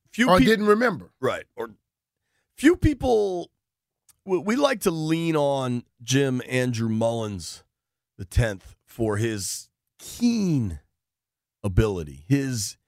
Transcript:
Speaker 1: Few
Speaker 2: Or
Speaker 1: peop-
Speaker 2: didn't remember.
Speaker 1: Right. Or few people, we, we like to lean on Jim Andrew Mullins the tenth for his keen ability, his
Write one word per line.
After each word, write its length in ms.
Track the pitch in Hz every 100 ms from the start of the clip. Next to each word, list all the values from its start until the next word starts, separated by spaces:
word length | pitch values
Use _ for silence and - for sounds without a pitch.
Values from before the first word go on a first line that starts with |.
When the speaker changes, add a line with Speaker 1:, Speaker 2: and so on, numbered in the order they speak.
| _
Speaker 1:
Few 180 | - 190
Speaker 2:
Or 80 | 180
Speaker 1:
peop- 100 | 175
Speaker 2:
didn't 200 | 220 208
remember. 440 | 214 247 147 87 _
Speaker 1:
Right. 260 | 127 87 - -
Or 160 | 117 104 _ _ _ _ _ _ _ -
few 200 | 277 349
people, 720 | 311 269 262 220 202 175 160 _ _ _ _ _ _ _ -
we, 120 | 180
we 180 | 185 247
like 260 | 285 254
to 100 | 190
lean 440 | 165 156 165 165 156
on 480 | 143 139 127 120 - _
Jim 380 | 117 135 139 127 117
Andrew 420 | 127 127 113 113
Mullins 760 | 110 113 117 107 98 80 - _ _ _ _ _ -
the 80 | 98
tenth 500 | - 117 95 - - _
for 320 | - 113 101
his 520 | 117 107 95 - - _ _ _
keen 840 | - - 240 233 185 147 104 78 - _ _ _ _ _ _ _
ability, 600 | 104 90 110 92 76 69 80
his 500 | 139 135 123 101 -